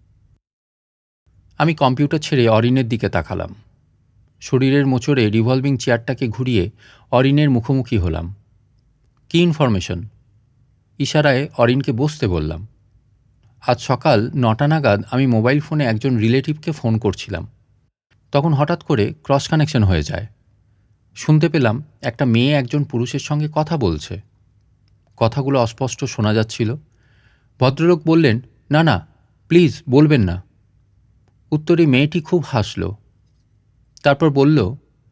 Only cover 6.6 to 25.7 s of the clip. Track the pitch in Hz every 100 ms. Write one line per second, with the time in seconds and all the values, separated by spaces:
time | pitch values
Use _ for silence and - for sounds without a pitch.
6.6 | 95 - - _ _ 123 135 143 147 120
7.6 | 117 135 120 110 87 80 82 98 _ _
8.6 | _ _ _ _ _ _ _ 165 175 151
9.6 | 131 95 - 87 107 _ _ _ _ _
10.6 | _ _ _ - 139 156 147 127 151 -
11.6 | 120 127 - 113 151 - 101 92 78 85
12.6 | 104 _ _ _ _ _ _ _ _ _
13.6 | - 120 - 127 160 113 123 151 117 110
14.6 | 147 160 131 101 - 127 135 113 120 147
15.6 | 151 151 127 110 139 117 113 131 135 151
16.6 | - 147 113 113 104 95 - 85 - _
17.6 | _ _ _ _ _ _ _ 143 160 143
18.6 | 147 170 - 127 110 - - 143 - 160
19.6 | 147 123 98 82 73 - 110 _ _ _
20.6 | _ _ _ _ _ - - 156 165 156
21.6 | 120 104 - _ 135 - 131 113 131 147
22.6 | 123 147 139 117 - 143 - 151 151 151
23.6 | 151 165 98 78 - 95 - _ _ _
24.6 | _ _ _ _ _ - 113 143 135 135
25.6 | 113